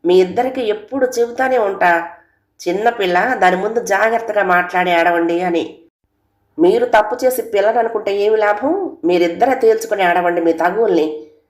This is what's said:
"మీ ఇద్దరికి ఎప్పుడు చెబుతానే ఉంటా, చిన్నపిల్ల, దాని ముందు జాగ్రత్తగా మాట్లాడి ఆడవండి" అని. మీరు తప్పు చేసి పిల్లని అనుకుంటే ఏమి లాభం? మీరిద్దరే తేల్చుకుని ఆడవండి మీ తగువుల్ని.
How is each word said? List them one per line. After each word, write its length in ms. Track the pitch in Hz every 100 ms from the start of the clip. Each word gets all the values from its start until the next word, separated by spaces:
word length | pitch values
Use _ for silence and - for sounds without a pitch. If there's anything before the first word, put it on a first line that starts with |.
"మీ 160 | 320 185
ఇద్దరికి 480 | 180 190 254 262 226
ఎప్పుడు 380 | 208 - 269 254 233
చెబుతానే 400 | 233 233 262 254
ఉంటా, 500 | 202 185 180 170 - - _ _ _ _ 175
చిన్నపిల్ల, 680 | 185 226 233 190 175 226
దాని 220 | 240 185 180
ముందు 240 | 214 226
జాగ్రత్తగా 600 | 185 196 220 226 226 208
మాట్లాడి 500 | 190 180 175 185 180
ఆడవండి" 480 | 170 170 170 170 170
అని. 360 | 180 170 - - _ _ _ _ _ _ _ -
మీరు 260 | 170 226
తప్పు 400 | 240 220 214 247
చేసి 180 | 254 254
పిల్లని 360 | - 196 202 233
అనుకుంటే 380 | 226 226 196 202
ఏమి 200 | 208 220
లాభం? 600 | 208 208 294 381 359 -
మీరిద్దరే 500 | 165 180 170 170 247
తేల్చుకుని 480 | 254 226 220 - 208
ఆడవండి 380 | 180 180 175 170
మీ 120 | 165
తగువుల్ని. 760 | 160 170 202 220 170 156 - - _